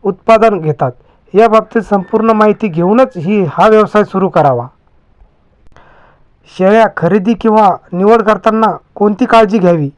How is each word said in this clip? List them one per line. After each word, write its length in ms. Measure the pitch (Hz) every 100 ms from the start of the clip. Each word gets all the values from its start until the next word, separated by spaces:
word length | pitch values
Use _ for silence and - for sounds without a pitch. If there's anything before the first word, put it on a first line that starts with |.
उत्पादन 560 | 208 196 - 226 220 202
घेतात. 320 | 156 143 135 - _ _ _
या 140 | 185 226
बाबतीत 340 | 220 220 233
संपूर्ण 480 | 202 202 185 220 220
माहिती 380 | 220 214 202 220
घेऊनच 480 | 160 175 220 262 185
ही, 260 | 156 208 175
हा 200 | 135 196
व्यवसाय 360 | 214 202 214
सुरू 240 | 202 190 190
करावा. 380 | 170 151 123 120 _ _ _ _ _ _ _ _ _ - - _ _ _ _ _ _ _ -
शेळ्या 280 | 185 220 214 -
खरेदी 380 | 165 202 190
किंवा 420 | 233 226 214 208 170 _
निवड 300 | 175 196 226
करताना 540 | 220 208 202 220 220 220 _
कोणती 300 | - 208 208
काळजी 340 | 247 226 220 214
घ्यावी? 320 | 180 170 143